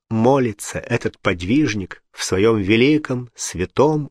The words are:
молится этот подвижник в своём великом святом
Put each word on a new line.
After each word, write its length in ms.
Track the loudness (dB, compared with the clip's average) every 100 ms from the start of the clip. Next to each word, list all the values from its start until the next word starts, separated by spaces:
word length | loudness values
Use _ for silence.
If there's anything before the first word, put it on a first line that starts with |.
| -6
молится 680 | 0 4 4 2 -4 -10 -10
этот 400 | -4 -4 -4 -4
подвижник 840 | -2 -2 0 0 0 -2 -8 -14 _
в 120 | -12
своём 360 | -4 2 2 2
великом 680 | 2 4 4 2 -2 -8 -8
святом 760 | -12 -10 -6 -4 2 2 2 -4